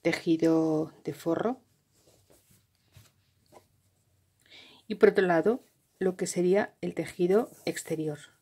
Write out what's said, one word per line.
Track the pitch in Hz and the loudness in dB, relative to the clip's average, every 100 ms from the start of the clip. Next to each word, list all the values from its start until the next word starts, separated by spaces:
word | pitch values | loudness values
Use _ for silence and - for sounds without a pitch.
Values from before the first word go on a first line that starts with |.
tejido | - 160 - 160 165 165 160 156 156 - | -2 -2 -2 0 2 2 2 -2 -4 -8
de | - | -12
forro | 147 165 165 202 254 _ _ _ _ _ _ _ _ _ _ _ _ _ - _ _ _ _ _ - _ _ _ _ _ _ _ _ _ - - - _ | -8 -4 -2 -4 -6 _ _ _ _ _ _ _ _ _ _ _ _ _ -20 _ _ _ _ _ -20 _ _ _ _ _ _ _ _ _ -20 -20 -20 _
y | 208 | 4
por | 202 | 6
otro | 208 185 | 6 2
lado | 170 175 247 _ _ _ _ | 2 2 0 _ _ _ _
lo | 190 185 | -4 -2
que | 185 | -6
sería | 185 180 196 - _ | -2 2 2 0 _
el | 180 | -10
tejido | 170 156 - 175 202 254 - - | -8 -10 -2 2 2 0 -8 -8
exterior | - - 160 156 147 - _ | -8 -8 -6 -6 -8 -16 _